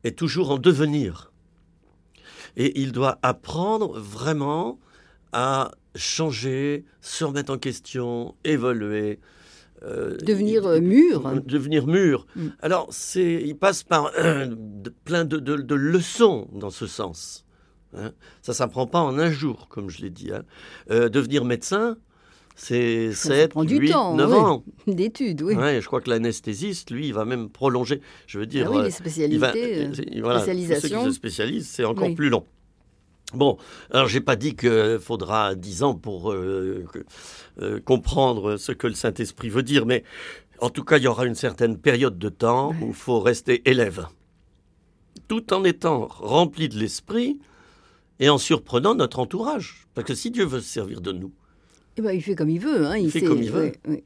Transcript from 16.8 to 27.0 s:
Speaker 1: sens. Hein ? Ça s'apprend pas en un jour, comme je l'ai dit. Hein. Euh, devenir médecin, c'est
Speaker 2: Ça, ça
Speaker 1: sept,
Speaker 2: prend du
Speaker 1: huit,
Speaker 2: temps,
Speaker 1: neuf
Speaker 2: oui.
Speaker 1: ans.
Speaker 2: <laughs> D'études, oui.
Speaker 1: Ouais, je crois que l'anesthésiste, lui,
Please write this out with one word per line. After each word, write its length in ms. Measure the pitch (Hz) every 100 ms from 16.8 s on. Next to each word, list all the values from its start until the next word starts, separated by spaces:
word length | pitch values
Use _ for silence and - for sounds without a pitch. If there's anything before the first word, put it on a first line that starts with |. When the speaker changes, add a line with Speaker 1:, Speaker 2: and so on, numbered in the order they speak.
| 107
Speaker 1:
sens. 580 | - 98 85 - - _ _ _ _ _ -
Hein ? 160 | 107 - - _
Ça 120 | -
s'apprend 340 | 110 123 127 123
pas 140 | 175
en 180 | 151 135
un 100 | 165
jour, 380 | 143 143 110 -
comme 220 | - 98
je 120 | 82
l'ai 80 | 104
dit. 220 | 85 -
Hein. 120 | 98 - - - - -
Euh, 200 | 113 117
devenir 340 | 120 135 143
médecin, 540 | 123 120 - 196 233 226 _ _ _ _ _ -
c'est 560 | - 120 117 113 113
Speaker 2:
Ça, 180 | 101 151
ça 60 | 139
Speaker 1:
sept, 160 | 160
Speaker 2:
prend 140 | 151 156
du 120 | 277
Speaker 1:
huit, 140 | 202
Speaker 2:
temps, 240 | 311 208 127
Speaker 1:
neuf 140 | -
Speaker 2:
oui. 60 | 208
Speaker 1:
ans. 260 | 214 131 - -
Speaker 2:
<laughs> 120 | -
D'études, 540 | 180 214 226 247 151
oui. 120 | 160 208
Speaker 1:
Ouais, 260 | 139 131
je 60 | -
crois 120 | 131
que 100 | 123
l'anesthésiste, 800 | 117 117 110 - 104 196 180 -
lui, 180 | 120